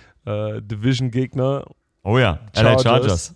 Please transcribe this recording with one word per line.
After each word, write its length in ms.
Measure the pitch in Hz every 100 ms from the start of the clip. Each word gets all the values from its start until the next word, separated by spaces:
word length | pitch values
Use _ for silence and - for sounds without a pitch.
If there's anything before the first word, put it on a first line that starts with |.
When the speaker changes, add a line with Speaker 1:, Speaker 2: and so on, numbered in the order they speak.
| _ _
Speaker 1:
Äh, 380 | - 104 107 110
Division-Gegner. 1040 | 104 107 120 123 127 120 131 - 131 139 - _ _ _
Speaker 2:
Oh 140 | 98 123
ja, 200 | 113 78 -
L 140 | - 113
A 100 | 131
Speaker 1:
Chargers. 40 |
Speaker 2:
Chargers, 500 | 127 123 110 87 -